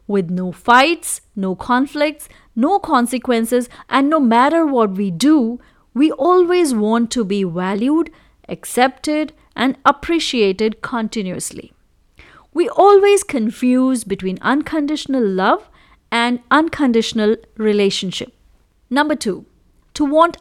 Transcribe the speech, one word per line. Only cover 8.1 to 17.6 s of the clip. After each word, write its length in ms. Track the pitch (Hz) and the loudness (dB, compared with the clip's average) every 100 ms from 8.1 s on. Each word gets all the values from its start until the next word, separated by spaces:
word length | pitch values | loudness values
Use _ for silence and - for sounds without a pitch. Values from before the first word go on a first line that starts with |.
| _ _ _ - | _ _ _ -14
accepted, 840 | - - - 262 262 - 302 311 _ _ - | -14 -8 0 0 0 -4 -4 -4 _ _ -4
and 220 | 247 - - | -4 0 0
appreciated 960 | 277 - 339 - 247 202 190 220 214 | 0 -2 -4 -2 0 0 0 -4 -4
continuously. 920 | - 240 220 233 185 175 - - - _ _ _ _ _ - - _ | -8 -6 -6 -6 -8 -8 -10 -14 -20 _ _ _ _ _ -20 -20 _
We 140 | 302 349 | -4 -2
always 540 | - 392 403 403 403 | 4 6 8 6 2
confuse 800 | - 269 220 - 247 254 262 262 | 0 -4 -4 -2 0 2 0 -2
between 340 | 214 196 185 185 | -4 -6 -6 -4
unconditional 840 | - 269 302 320 285 302 - 269 214 | -2 -2 -2 -4 -4 -4 -4 -2 0
love 440 | 185 196 349 - _ _ _ _ | 0 0 0 -4 _ _ _ _
and 280 | 233 240 247 - | -2 -2 -2 0
unconditional 840 | 277 320 - 277 226 220 226 214 220 - | 0 0 0 2 2 0 0 0 0 -6
relationship. 800 | - | -4